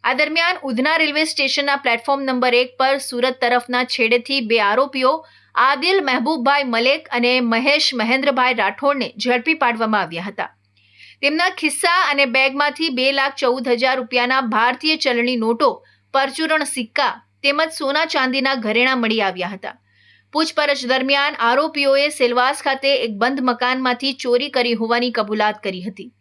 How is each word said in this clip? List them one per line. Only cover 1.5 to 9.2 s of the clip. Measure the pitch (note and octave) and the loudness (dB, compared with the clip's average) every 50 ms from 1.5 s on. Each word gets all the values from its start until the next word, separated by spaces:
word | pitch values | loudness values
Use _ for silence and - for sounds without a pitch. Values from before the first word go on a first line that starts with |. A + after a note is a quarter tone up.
| - C#4+ C#4 C#4+ C#4 | 0 -2 0 0 -2
પ્લેટફોર્મ | C#4 C#4 B3+ A3+ A3+ - - C#4 C#4 | 0 0 0 -2 0 0 -2 -2 -2
નંબર | C#4 C4 B3+ B3 B3 B3+ A#3+ | 0 -2 0 0 2 2 4
એક | A#3+ B3+ B3+ - - | 2 2 0 0 0
પર | C4 C4+ C4+ | 0 2 2
સુરત | C#4 C4+ - B3+ A#3+ A#3+ C4 B3+ B3+ | 0 -4 -6 -2 0 0 0 0 0
તરફના | B3 A#3+ B3 B3 A#3+ - B3 B3 B3+ | 0 2 2 0 0 0 -2 -2 -2
છેડેથી | A#3+ - - A#3 A3 A#3 B3 A#3 - C4+ C#4 | -2 0 0 2 2 2 2 2 0 -2 -2
બે | A#3 G#3+ A#3 A3+ | 0 2 2 2
આરોપીઓ | G#3 G3+ G#3 A#3+ C#4 C#4 - C4+ B3+ B3+ D4+ D#4+ D#4+ - _ - _ _ _ | 2 2 2 2 0 0 -2 0 2 2 2 0 -4 -14 _ -20 _ _ _
આદિલ | - A#3+ C4+ C#4+ C4+ D4+ F4 F#4+ G4 | 2 2 2 2 2 0 0 2 2
મહેબૂબભાઈ | D4+ C#4 B3+ B3 A3+ D4 D#4+ C#4 A#3 C4+ C#4+ C#4+ C#4 | 2 2 0 0 0 0 -2 0 2 2 2 2 0
મલેક | B3 A#3 A3+ A#3+ C4 C#4+ D#4 D#4 - | 0 0 0 2 2 2 0 -2 -6
અને | - A#3+ A#3+ B3 B3 B3+ | -4 0 0 2 2 2
મહેશ | B3 A#3 A3+ A3+ B3+ C4+ C#4+ D4+ D4+ - C4+ | 2 2 0 2 2 2 2 2 0 -2 -2
મહેન્દ્રભાઈ | A#3+ G#3+ A3+ B3+ C4+ C#4 C#4+ C4+ B3+ B3+ B3+ B3+ | -2 0 0 0 0 0 0 0 2 0 0 2
રાઠોડને | A3+ G3+ G3 G#3+ - C#4+ C#4 C#4+ C#4 A#3 - - | 0 0 -2 -2 0 0 0 0 0 -4 -6 -6
ઝડપી | G3+ | -6